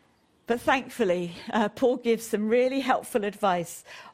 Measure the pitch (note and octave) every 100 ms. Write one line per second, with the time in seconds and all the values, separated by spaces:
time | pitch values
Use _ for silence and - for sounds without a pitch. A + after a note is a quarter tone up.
0 | _ _ _ _ - A#3+ - C4+ B3+ -
1 | G3+ F3 F3 E3+ - A3 G#3 - B3 B3
2 | A#3+ A3+ - G#3 G#3+ B3 B3+ C4+ B3+ A3
3 | - A#3+ G3+ G#3 G3+ F3+ E3 - - -
4 | -